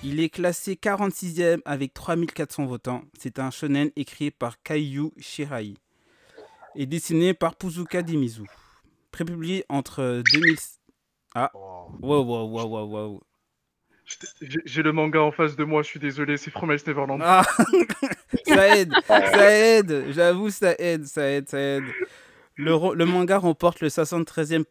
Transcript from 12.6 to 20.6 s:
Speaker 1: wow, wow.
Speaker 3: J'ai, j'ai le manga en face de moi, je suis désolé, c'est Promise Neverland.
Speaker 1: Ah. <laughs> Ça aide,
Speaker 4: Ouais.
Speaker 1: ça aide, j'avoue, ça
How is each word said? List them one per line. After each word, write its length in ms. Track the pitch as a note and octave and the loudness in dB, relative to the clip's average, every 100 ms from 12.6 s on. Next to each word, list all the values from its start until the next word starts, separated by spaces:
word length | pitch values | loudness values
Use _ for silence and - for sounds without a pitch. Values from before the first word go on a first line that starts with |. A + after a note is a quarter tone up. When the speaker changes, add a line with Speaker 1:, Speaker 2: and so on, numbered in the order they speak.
| A2+ | -6
Speaker 1:
wow, 200 | A2 G#2+ | -6 -8
wow. 340 | G#2+ G#2+ G2 _ _ _ _ _ _ _ _ - - - - | -8 -8 -12 _ _ _ _ _ _ _ _ -18 -16 -16 -18
Speaker 3:
J'ai, 180 | C3+ D#3 D#3+ | -8 -8 -6
j'ai 180 | C3 | -2
le 80 | D#3 | 0
manga 300 | D#3 D#3 D#3 | 2 2 4
en 100 | D3+ | 2
face 240 | D3 D#3 C#3+ | 2 -2 0
de 80 | |
moi, 200 | D3+ D3+ | 0 0
je 40 | D3+ | -2
suis 100 | D3 | -6
désolé, 360 | C#3+ C#3 C#3+ C#3+ | -8 -4 -2 -4
c'est 140 | - | -4
Promise 340 | - F3+ D3 D#3+ | -8 -2 -2 -2
Neverland. 320 | C#3+ C3+ C#3 | -4 -4 -2
Speaker 1:
Ah. 220 | E3 F#3 F3+ - A3 F#4+ - | 4 6 6 2 4 4 2
<laughs> 520 | - C4+ F#3+ _ B3+ - | -2 -6 -6 _ -6 4
Ça 280 | C#4+ G3 G#3 | 6 8 6
aide, 140 | F3+ A4 - | 4 0 4
Speaker 4:
Ouais. 220 | G#3 G3 | 4 6
Speaker 1:
ça 200 | G3 G3+ | 8 8
aide, 540 | G#3+ A3 A3+ F#3+ D3 C3+ | 8 8 6 4 -2 -2
j'avoue, 380 | C#3+ E3+ F3+ G#3+ | 2 4 4 -2
ça 240 | G3+ | 0